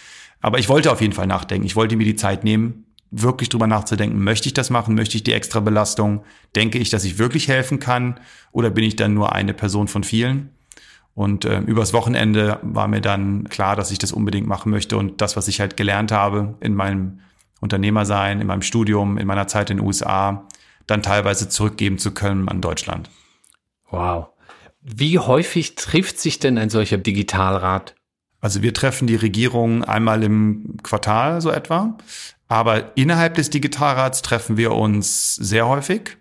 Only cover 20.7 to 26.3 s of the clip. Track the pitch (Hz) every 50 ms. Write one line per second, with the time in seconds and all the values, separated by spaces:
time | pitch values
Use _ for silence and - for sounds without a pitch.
20.7 | _ _ _ - 107 104 104 101 101 104 95 101 98 - 107 98 - - 107 107
21.7 | 107 - 107 101 95 92 - 104 98 - 104 101 98 95 95 - 95 90 90 85
22.7 | 82 - - - 90 90 85 - - _ _ _ _ _ _ - _ _ _ _
23.7 | _ _ _ _ - 90 87 87 87 82 80 - _ _ _ - - - - -
24.7 | _ _ - 127 107 110 143 156 175 165 - 123 127 156 175 - - 170 151 -
25.7 | - - - - - 170 185 - - - - 160